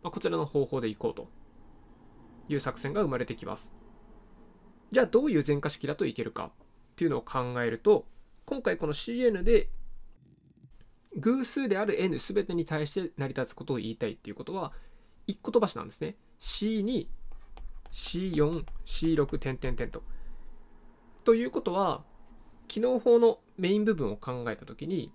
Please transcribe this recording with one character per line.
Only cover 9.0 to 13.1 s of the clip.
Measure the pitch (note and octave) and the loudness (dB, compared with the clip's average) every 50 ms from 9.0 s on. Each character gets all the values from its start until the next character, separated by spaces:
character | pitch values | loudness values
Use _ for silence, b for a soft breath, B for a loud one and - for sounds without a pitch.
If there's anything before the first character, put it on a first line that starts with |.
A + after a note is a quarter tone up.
| - - A#3 | -6 -6 -4
ー | A#3+ B3+ A#3+ | 2 2 2
エ | |
ヌ | G#3+ F#3 F3 | 2 4 6
で | A#2+ A#3 - - - - - - - - - - - - - - - - _ _ - - - - - - - - - - _ _ _ - F3+ | 8 8 8 6 4 -2 -4 -6 -8 -8 -10 -12 -14 -16 -20 -20 -20 -20 _ _ -20 -20 -20 -20 -20 -20 -20 -20 -20 -20 _ _ _ -10 0
偶 | C#3 A3 B3 C4+ B3+ | 2 2 2 2 0
数 | - - C#4+ C4+ A#3 | -4 -4 -4 0 0
で | G3 F#3+ | 0 0
あ | G#3+ | 2
る | G#3+ - - | 0 2 2
N | F#3 F#3+ E3+ - | 2 0 0 -2
す | - - F#3+ | -4 -2 0
べ | G#3 F#3+ | 0 0
て | - F3 | 0 -2
に | E3+ D#3+ | -2 -2
対 | - D#3 D3+ D3+ D3 | 0 -2 -2 -2 -2
し | - | -2
て | G3+ F#3 E3 | -4 -4 -4